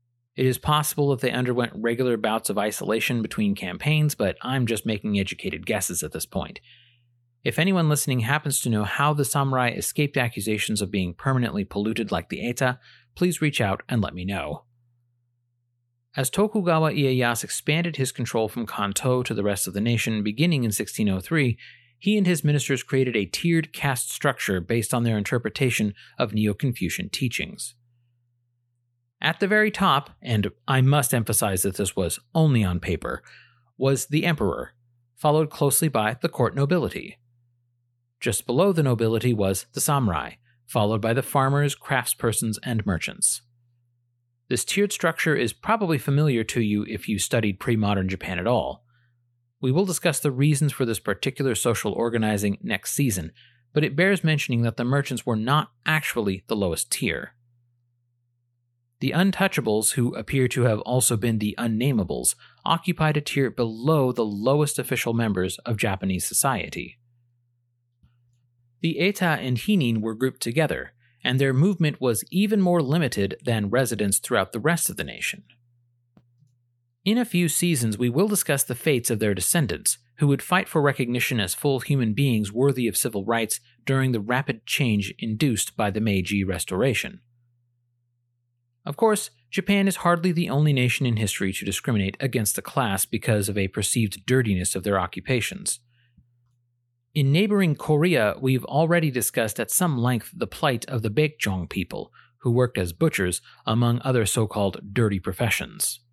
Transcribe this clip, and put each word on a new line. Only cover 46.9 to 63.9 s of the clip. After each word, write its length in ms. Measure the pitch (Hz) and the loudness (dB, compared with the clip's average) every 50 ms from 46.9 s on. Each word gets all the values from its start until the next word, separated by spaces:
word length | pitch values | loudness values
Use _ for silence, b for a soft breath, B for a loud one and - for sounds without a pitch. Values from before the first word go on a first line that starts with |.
| 110 - - - | -6 -8 -4 -4
you 100 | 107 95 | -2 -2
studied 400 | - - - 117 110 104 92 - | -2 0 0 0 2 0 -2 -2
pre-modern 480 | - - 117 110 107 101 101 98 92 92 | -2 0 0 2 2 2 2 0 0 -2
Japan 320 | 95 92 - - 92 87 | -4 -6 -6 -6 -6 -4
at 80 | 90 113 | 0 0
all. 380 | 123 107 - 67 - - _ _ _ _ _ _ _ _ _ _ _ _ _ _ _ - | 0 0 0 -2 -6 -10 _ _ _ _ _ _ _ _ _ _ _ _ _ _ _ -6
We 120 | - 127 | -2 0
will 140 | 131 170 208 | 2 2 0
discuss 340 | 190 165 - - 175 143 - | 0 -2 -2 0 -2 -2 0
the 120 | - 147 | -2 -2
reasons 400 | 127 127 143 151 151 135 151 143 | 0 2 2 4 4 4 2 0
for 140 | - - 131 | 0 0 -2
this 140 | 113 110 - | -2 -2 -4
particular 540 | - - 98 - - 135 - - 139 135 110 | -2 -4 -4 -2 -2 -6 -4 -2 -2 0 0
social 380 | - - 123 113 - - 107 | 0 0 0 0 0 -2 -4
organizing 680 | - 104 117 120 117 117 110 107 107 101 104 101 98 - | -2 -2 -2 0 0 0 2 2 0 0 0 -2 -2 -2
next 320 | 101 95 101 92 - - - | -4 -6 -6 -6 -6 -4 -2
season, 400 | - 143 127 104 92 78 80 - b b b b b b b - | 0 0 0 0 -2 -4 -8 -10 b b b b b b b -2
but 100 | 151 156 | -2 0
it 120 | - 139 | 0 0
bears 280 | 151 180 196 202 175 - | 0 2 2 2 2 2
mentioning 380 | 160 156 143 - - 127 117 | 2 0 0 0 -2 0 0
that 160 | 117 117 107 - | 0 0 -2 -2
the 80 | 120 | -2
merchants 400 | 123 139 139 139 - 135 113 - | 0 0 0 0 -2 -4 -6 -4
were 100 | 127 113 | -2 -2
not 360 | 107 110 123 139 156 - - _ _ - | -2 0 2 2 2 0 -2 _ _ -4
actually 580 | - 156 151 147 - - 120 104 101 95 92 - - | -2 -2 0 0 -2 -4 -2 0 0 -2 -2 -4 -4
the 80 | 113 | -2
lowest 360 | 107 98 87 82 - - - | -2 0 0 -2 -2 -4 -4
tier. 420 | - - - 95 78 62 - - - _ _ _ _ _ _ _ _ _ _ _ _ _ _ _ _ _ _ _ _ _ _ _ _ _ _ _ _ _ _ _ _ - | -4 -4 -2 -2 -2 -4 -6 -12 -16 _ _ _ _ _ _ _ _ _ _ _ _ _ _ _ _ _ _ _ _ _ _ _ _ _ _ _ _ _ _ _ _ -6
The 120 | 139 135 | -4 -2
untouchables, 800 | - 160 185 196 180 - 190 190 - - 117 110 104 110 110 - | 0 2 2 2 2 0 0 0 0 0 0 2 2 2 2 0
who 240 | - 131 120 127 - | 0 0 0 0 0
appear 320 | - 107 - - 135 127 123 | -4 -6 -2 0 0 2 2
to 160 | - 131 120 | 2 2 2
have 160 | 123 107 107 | 2 2 0
also 380 | - - 123 127 123 - 120 107 | -2 -2 0 0 2 2 0 0
been 220 | 110 117 110 107 | 0 0 0 0
the 140 | 107 104 - - | -2 -2 -4 -2
unnamables, 760 | 120 117 110 107 123 143 135 110 95 - 69 62 62 - - b b b b b b | -2 -2 0 0 0 0 2 0 0 -2 -2 -2 -2 -2 -4 b b b b b b
occupied 520 | - 165 170 - 180 170 - 160 156 151 151 | -2 -2 0 0 -2 -2 0 2 0 2 0
a 40 | |
tier 300 | 147 - - 143 135 117 | -2 -2 0 0 0 0
below 600 | - - 120 113 110 113 120 147 | 0 -2 -2 -2 -2 -2 0 2